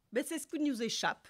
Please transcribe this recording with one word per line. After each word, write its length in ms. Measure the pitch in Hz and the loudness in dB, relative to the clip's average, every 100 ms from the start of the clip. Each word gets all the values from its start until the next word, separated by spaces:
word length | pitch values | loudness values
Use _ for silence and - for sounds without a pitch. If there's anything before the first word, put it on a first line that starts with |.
| _ | _
ben, 120 | 214 - | -2 0
c'est 140 | 320 | -2
ce 80 | - | -4
qui 120 | 320 | 0
nous 220 | 294 240 | 2 2
échappe, 460 | 226 - 175 - - | 0 0 0 -2 -8